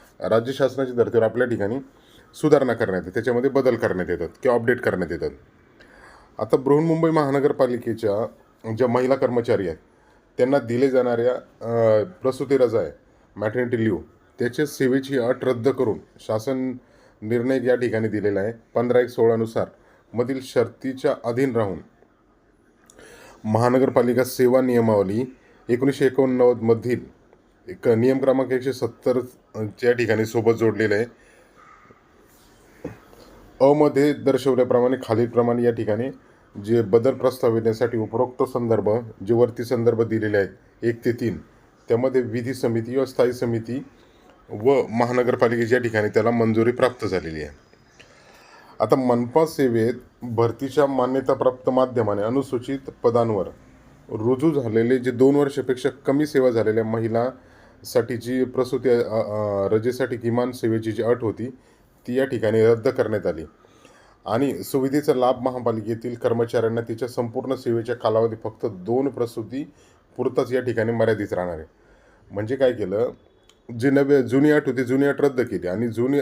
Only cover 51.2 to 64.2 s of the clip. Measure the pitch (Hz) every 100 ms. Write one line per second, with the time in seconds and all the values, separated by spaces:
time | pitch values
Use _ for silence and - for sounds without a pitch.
51.2 | 131 135 127 127 139 127 127 117 104 101
52.2 | 107 135 135 123 131 135 - - 120 117
53.2 | 117 101 85 - - - - - - 110
54.2 | 113 131 160 143 117 113 117 131 123 117
55.2 | 135 143 139 135 123 127 139 - - 139
56.2 | 151 139 127 113 107 110 110 113 113 117
57.2 | 127 - - - - _ - 123 117 117
58.2 | 113 127 127 127 123 127 127 120 117 110
59.2 | 104 107 104 98 98 107 120 123 123 117
60.2 | 117 117 123 123 117 113 113 107 113 120
61.2 | 113 104 123 131 _ _ _ _ - 127
62.2 | 135 120 110 110 113 113 131 127 107 107
63.2 | 90 80 76 _ _ _ - _ _ _